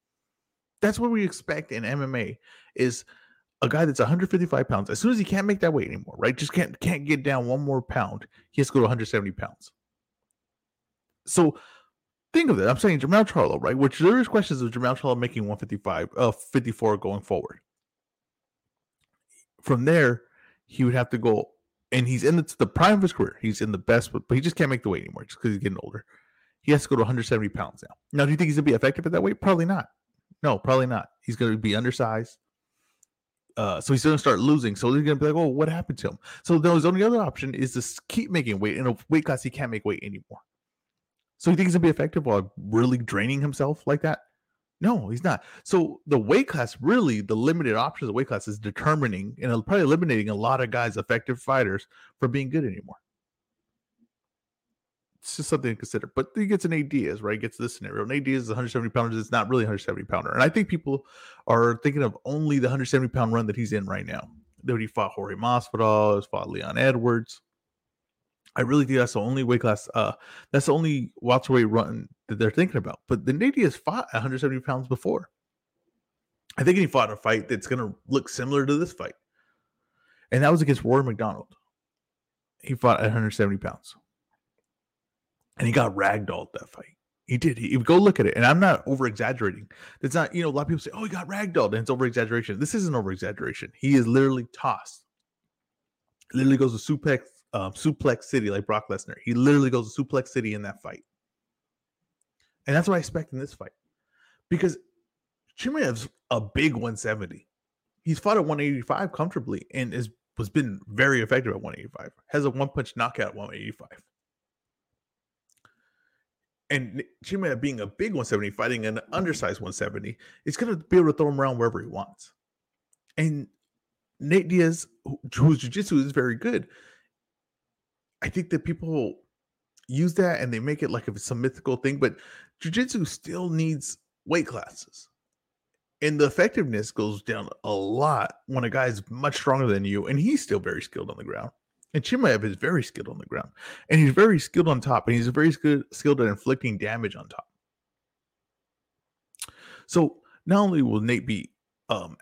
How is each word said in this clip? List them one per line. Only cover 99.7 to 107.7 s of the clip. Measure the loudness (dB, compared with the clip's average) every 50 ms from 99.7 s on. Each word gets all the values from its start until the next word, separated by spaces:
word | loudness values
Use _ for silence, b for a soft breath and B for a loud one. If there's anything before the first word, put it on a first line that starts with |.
| 0 -2 -2 -4 -6
to | -6 -4
Suplex | -2 -2 -2 -2
City | -2 -4 -6 -4 -4 -6
in | -8 -8
that | -12 -14 -14
fight. | -16 -18 -18 -18 _ _ _ _ _ _ _ _ _ _ _ _ _ _ _ _ _ _ _ _ _ _ _ _ _ _ _ _ _ _ _ _ _
And | 0 0
that's | 2 2
what | 2 0
I | 0
expect | -2 -4 -6 -8 -8 -8 -10
in | -12
this | -12 -12 -14
fight. | -18 -20 -20 -20 _ _ _ _ _ _ _ _ _ _ _ _ _ _ -4
Because | 0 0 0 0 -2 -4 -12 _ _ _ _ _ _ _ _ _ _ _ _ _ _
Chimaev's | -8 -6 -4 -2 0 0 0 -2 -4 -8 -14 -18 _ _ -4
a | -2 -2
big | -2 -2 0 0 2 2 0
one | -2 -6 -8 -8
seventy. | -6 -6 -4 -4 -4 -6 -10 -12 -16 -20 _ _ _ _ _